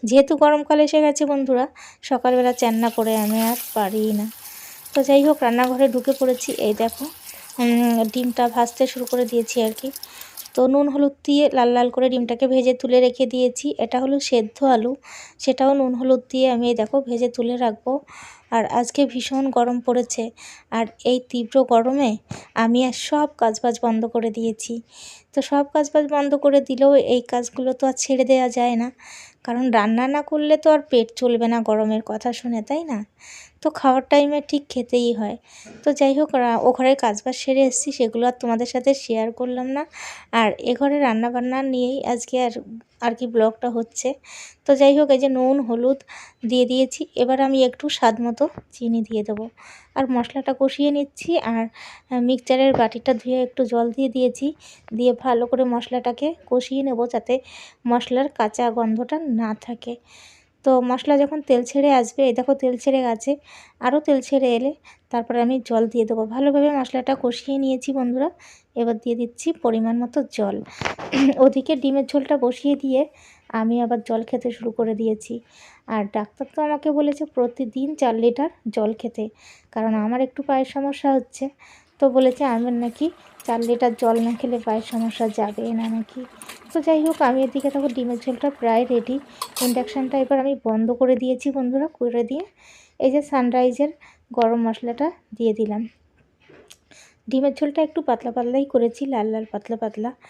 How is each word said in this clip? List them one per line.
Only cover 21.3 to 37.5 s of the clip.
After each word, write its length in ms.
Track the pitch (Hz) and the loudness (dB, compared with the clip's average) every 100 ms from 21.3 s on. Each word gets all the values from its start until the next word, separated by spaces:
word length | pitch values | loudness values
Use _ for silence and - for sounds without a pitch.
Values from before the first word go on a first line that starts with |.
| 247 233 269 | -6 0 0
গরমে 520 | 254 233 233 277 269 220 - - - | 4 4 2 0 0 -2 -8 -18 -10
আমি 300 | - 226 240 | -2 2 2
আর 80 | 254 | 0
সব 360 | 240 - 302 294 - | -2 -4 -2 -2 0
কাজবাজ 400 | 226 220 247 233 | -2 0 -4 -2
বন্ধ 240 | 240 220 226 | -2 0 -2
করে 240 | 233 226 | -2 -4
দিয়েছি। 500 | 214 226 220 - 233 - - - - _ | -4 -4 -6 -10 -12 -12 -20 -20 -20 _
তো 100 | - | -4
সব 220 | 277 285 285 | 0 0 0
কাজবাজ 320 | 302 294 302 294 | 0 2 0 2
বন্ধ 220 | 294 285 | 0 0
করে 260 | 285 285 277 | 2 4 4
দিলেও 340 | 277 254 277 | 2 2 6
এই 260 | 285 - 247 | 6 4 0
কাজগুলো 520 | 240 247 240 - 254 | 0 -4 -4 -4 -4
তো 140 | 254 269 | 0 -2
আর 60 | |
ছেড়ে 320 | 262 - 262 | -2 -2 0
দেওয়া 240 | 254 262 247 | 2 2 2
যায় 280 | 233 240 233 | 0 0 0
না, 160 | 240 - - - - _ | -4 -10 -20 -20 -20 _
কারণ 280 | - 240 254 | -6 -2 2
রান্না 380 | 226 208 226 254 | 2 2 0 0
না 140 | 285 | -2
করলে 340 | 294 302 302 302 | -2 -2 2 4
তো 140 | 311 | 6
আর 100 | 302 294 | 4 4
পেট 180 | 247 226 - | 2 2 0
চলবে 320 | 247 233 226 | 0 2 2
না 120 | 233 | 0
গরমের 420 | 226 214 220 220 220 | 0 0 0 -2 -4
কথা 260 | 214 247 | -6 -6
শুনে, 300 | 233 240 233 | -6 -6 -6
তাই 220 | 214 294 | -4 -6
না? 200 | 330 220 214 _ - - - _ | -4 -8 -8 _ -20 -20 -20 _
তো 80 | 311 | -4
খাওয়ার 320 | - 277 262 262 | 0 2 2 4
টাইমে 320 | 285 285 294 285 | 2 4 0 -2
ঠিক 140 | 285 285 | -6 -4
খেতেই 440 | 254 240 247 240 | -8 -2 0 0
হয়। 240 | 220 208 233 _ - - - | -2 -4 -8 _ -20 -20 -4
তো 80 | - | -2
যাই 220 | 277 277 | 2 2
হোক, 200 | 269 302 | 4 2
রা-, 260 | 269 240 226 | 2 2 2
ও 100 | - | 2
ঘরের 240 | 254 254 269 | 2 2 2
কাজবাজ 380 | 240 208 262 | 2 -2 -6
সেরে 280 | 254 - | -6 2